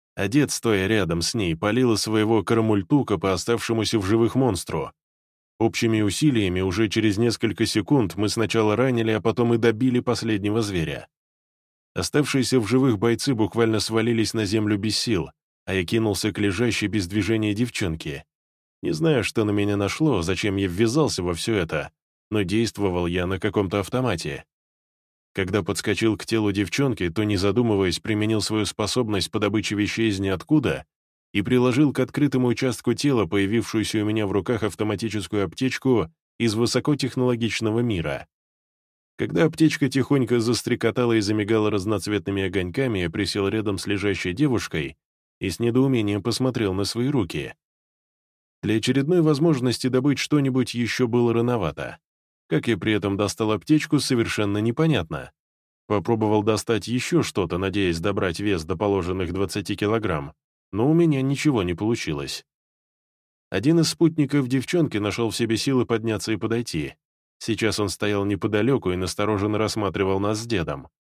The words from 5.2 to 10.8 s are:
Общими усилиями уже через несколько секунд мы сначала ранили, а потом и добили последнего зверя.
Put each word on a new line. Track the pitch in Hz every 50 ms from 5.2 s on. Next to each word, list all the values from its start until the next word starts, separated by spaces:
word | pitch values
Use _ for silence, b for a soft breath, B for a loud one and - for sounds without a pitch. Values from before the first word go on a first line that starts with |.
| _ _ _ _ _ _ _ -
Общими | 113 113 - - 120 113 113 107
усилиями | 107 101 87 - 156 151 123 110 101 90 90 92
уже | 95 95 87 107 113 101
через | - 113 110 110 95
несколько | 107 120 120 110 - - 110 98 - 113
секунд | - - 110 98 - 151 135 107 82 -
мы | 98 107 101
сначала | - 113 110 - - 113 107 107 104
ранили, | 110 131 135 123 117 113 110
а | 110 107
потом | - 117 - 123 120 120 117
и | 113
добили | 113 117 110 107 127 131 120 123
последнего | - 123 117 - 113 113 107 98 98 104 107 117
зверя. | 107 101 95 85